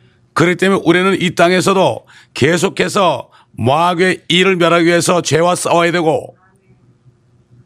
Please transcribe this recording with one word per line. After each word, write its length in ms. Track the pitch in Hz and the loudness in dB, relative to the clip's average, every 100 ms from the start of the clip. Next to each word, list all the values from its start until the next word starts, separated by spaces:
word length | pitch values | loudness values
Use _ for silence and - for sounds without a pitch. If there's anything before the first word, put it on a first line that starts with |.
| _ _ _ | _ _ _
그렇기 240 | - 170 175 | -2 0 2
때문에 240 | 190 190 | 0 0
우리는 380 | - 175 190 185 | 2 2 2 0
이 140 | 175 | -2
땅에서도 720 | - 175 185 185 190 156 110 _ - _ | 0 2 2 0 2 0 -2 _ -20 _
계속해서 960 | - 139 170 190 131 180 185 180 123 - _ _ | -2 0 0 -2 -4 -4 0 0 -2 -8 _ _
마귀의 720 | - 113 147 175 175 185 - - | -4 0 0 0 0 -2 -2 -2
일을 280 | 170 185 185 | 0 0 2
멸하기 300 | 170 170 170 | 2 2 2
위해서 340 | 175 165 175 | 0 0 -2
죄와 340 | - 151 175 | 0 0 0
싸워야 380 | 180 - 165 170 | -2 -2 0 0
되고 440 | 170 160 135 - - _ _ _ _ _ _ _ _ _ _ _ _ | -2 -2 -2 -6 -20 _ _ _ _ _ _ _ _ _ _ _ _